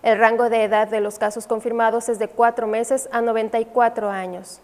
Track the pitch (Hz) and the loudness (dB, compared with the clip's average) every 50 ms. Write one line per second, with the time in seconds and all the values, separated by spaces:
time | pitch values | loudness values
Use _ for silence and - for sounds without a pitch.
0 | - 226 220 202 226 220 226 233 240 233 226 226 214 202 214 214 220 214 220 220 | 2 2 4 4 4 4 4 2 2 2 2 2 2 2 2 0 0 0 -2 -2
1 | 208 208 208 - 214 208 208 233 214 - 233 220 208 240 226 233 226 226 220 233 | -2 -4 -4 -2 -4 -4 -4 -6 -6 -6 -6 -4 -4 -4 -2 2 2 2 2 0
2 | 233 - 233 202 220 208 - - 233 233 233 - 226 214 214 220 233 233 269 262 | -2 -2 -2 -2 -4 -6 2 2 2 2 4 0 -4 -2 -2 -2 0 0 -2 -2
3 | 262 - - 233 233 233 226 226 220 220 220 233 226 226 - 254 240 226 233 233 | -2 -4 -2 -2 0 0 0 0 -2 0 -2 -2 -4 0 2 2 2 2 2 -2
4 | 208 208 202 190 185 185 180 180 190 - - - | -4 -4 -4 -4 -6 -8 -10 -12 -14 -16 -20 -20